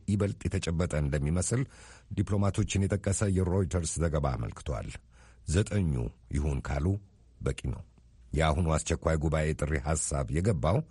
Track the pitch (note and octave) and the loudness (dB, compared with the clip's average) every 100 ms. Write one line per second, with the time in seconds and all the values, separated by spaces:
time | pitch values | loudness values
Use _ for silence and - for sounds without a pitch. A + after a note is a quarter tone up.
0 | - G2+ G2+ - F#2+ F#2+ D#2+ E2 F2 D2+ | -2 0 0 -2 -4 -2 -2 0 0 0
1 | C#2+ C#2+ C#2+ F2 - A#2 - - - - | 0 0 0 0 0 -2 -2 -10 -20 -20
2 | - G2+ G#2 G2+ G2+ F#2+ G2 F#2+ G2 G2+ | -8 -4 -2 0 2 2 0 0 2 2
3 | G2 F#2+ G#2 F#2 F2 F#2+ F#2 F#2 D#2+ - | 0 0 2 2 2 2 2 0 -2 0
4 | E2 D#2 C#2+ A1+ A1 - - G#1+ - - | 0 2 0 -2 -6 -8 -6 -6 -8 -12
5 | - - - - - E2 G#2+ G#2 E2+ B1+ | -16 -20 -20 -12 0 2 2 2 2 0
6 | A#1 - - C2+ D2+ C2+ - C#2+ E2+ G2+ | -4 -8 -4 -2 0 -2 -2 0 0 0
7 | - - - - - - C3 A2 - - | -4 -20 -20 -8 -6 -4 -6 -6 -10 -20
8 | - - - D2 D#2 D2 E2 D#2 - E2 | -20 -20 -4 2 2 2 2 2 0 0
9 | E2 D#2+ D#2 D#2+ D#2 D2+ D2 D#2 D#2+ D#2+ | 0 2 2 2 0 0 -2 -2 0 -2
10 | - D2 A#1 D2 G2 E2 D#2 A#2+ D#3+ | -2 -2 -2 0 0 2 2 0 -2